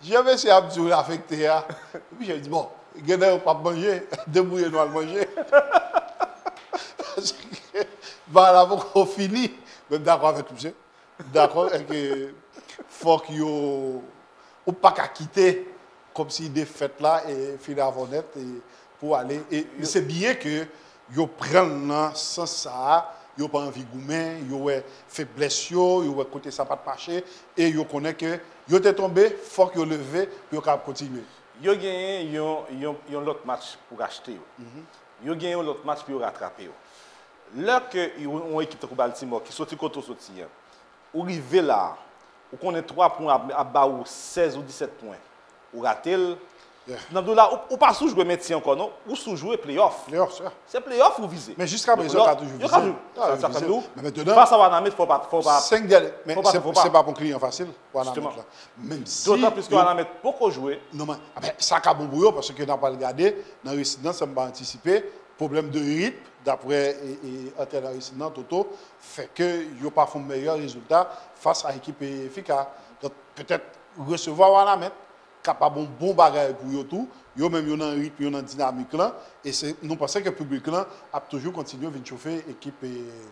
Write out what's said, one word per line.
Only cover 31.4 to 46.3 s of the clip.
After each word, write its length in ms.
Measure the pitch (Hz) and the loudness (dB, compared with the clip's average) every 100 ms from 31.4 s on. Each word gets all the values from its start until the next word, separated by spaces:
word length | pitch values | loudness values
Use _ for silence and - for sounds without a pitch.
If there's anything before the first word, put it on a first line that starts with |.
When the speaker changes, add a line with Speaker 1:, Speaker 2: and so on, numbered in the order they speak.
| _ 113 | _ -6
Speaker 2:
Yo 120 | 160 | -2
gagné, 520 | 202 190 185 190 196 165 | -2 -2 -6 -6 -6 -6
yo, 400 | 151 156 156 - | -6 -4 -6 -8
yo, 240 | 131 147 147 - | -10 -8 -8 -10
yo 120 | 143 | -8
l'autre 240 | 147 151 120 | -6 -8 -6
match 320 | 127 - - _ | -8 -10 -20 _
pour 140 | 117 | -10
acheter. 380 | 110 - - 101 - - | -10 -10 -16 -16 -16 -20
Speaker 1:
Mhm. 280 | 120 131 160 _ _ _ 127 | -20 -20 -20 _ _ _ -8
Speaker 2:
Yo 100 | 165 | -6
gagné 180 | 175 | -4
l'autre 320 | 175 160 147 151 | -4 -4 -6 -6
match 140 | 147 | -8
pour 160 | - 135 | -6 -6
rattraper. 520 | 113 - 92 - 92 73 - - - - _ _ - 117 | -6 -8 -12 -12 -20 -20 -20 -20 -20 -20 _ _ -18 -8
Là 260 | 185 247 | 0 0
que 380 | 247 185 170 127 | 0 -6 -6 -6
yo, 220 | 147 151 165 | -8 -8 -6
on 100 | 156 | -4
équipe 200 | 156 - | -4 -8
de 140 | 127 127 | -14 -2
Baltimore 480 | 123 120 131 117 | -2 -2 -8 -8
qui 80 | - | -8
sorti 260 | - 151 156 | -12 -10 -8
côté 240 | 156 143 | -8 -8
sorti, 400 | 127 117 - 95 | -14 -16 -18 -18
hein, 60 | 82 - _ _ _ _ _ | -18 -20 _ _ _ _ _
ou 80 | 160 | -10
rivé 400 | 175 175 127 170 | -8 -8 0 2
là, 340 | 156 113 87 78 - - _ _ _ | 4 2 0 -6 -18 -20 _ _ _
ou 60 | - | -10
qu'on 160 | 185 170 | -6 -6
est 60 | |
trois 260 | 165 143 175 - | -8 2 2 2
points 180 | 151 | 0
à, 260 | 131 123 139 | 0 0 -4
à 40 | |
bas 220 | 135 147 135 | -2 2 2
ou 180 | 131 120 | 0 -10
seize 520 | - - - 170 139 | -14 -10 -2 -2 -2
ou 40 | |
dix-sept 360 | 139 - 143 - | -12 -10 -10 -10
points, 200 | 110 95 - _ _ _ _ | -18 -18 -20 _ _ _ _
ou 80 | 120 | -6
raté. 360 | 120 107 165 185 180 | -2 -2 0 0 0